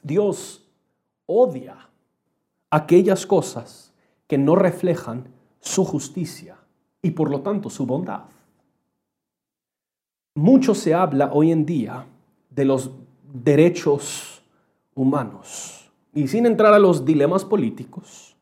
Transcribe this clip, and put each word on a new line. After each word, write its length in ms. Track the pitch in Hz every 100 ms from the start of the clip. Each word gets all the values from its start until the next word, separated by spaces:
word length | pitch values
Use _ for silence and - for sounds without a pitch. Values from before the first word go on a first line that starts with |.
Dios 640 | - 170 208 156 - - _ _ _ _ _ _ -
odia 640 | 190 254 131 131 - _ _ _ _ _ _ _ _ _
aquellas 560 | 151 151 175 196 190 -
cosas 680 | 185 - 117 117 - _ _ _ _ _
que 120 | 143
no 180 | 139 180
reflejan 720 | 185 - 185 165 - 117 - _ _ _
su 240 | - -
justicia 720 | 190 151 - - 160 - - - _ _ _ _
y 80 | 180
por 180 | - 147
lo 140 | 139
tanto 260 | 135 202 117
su 160 | -
bondad. 380 | 127 131 185 101 - _ _ _ _ _ _ _ _ _ _ _ _ _ _ _ _ _ _ _ _ -
Mucho 400 | 160 269 262 202
se 180 | -
habla 380 | 165 180 135 139
hoy 160 | 143 160
en 160 | 160 147
día 400 | 165 107 110 - _ _ _ _
de 160 | 131
los 280 | 135 135 131 - - _ -
derechos 1120 | 135 120 143 170 175 - 143 - - - - _ _ _ _ _
humanos. 960 | - 131 143 113 - - - - - _ _ _
Y 140 | 147 135
sin 180 | 214 240
entrar 260 | 220 220
a 60 | 208
los 260 | 196 160
dilemas 400 | 131 156 180 185
políticos 920 | 190 214 113 - 127 - - - - _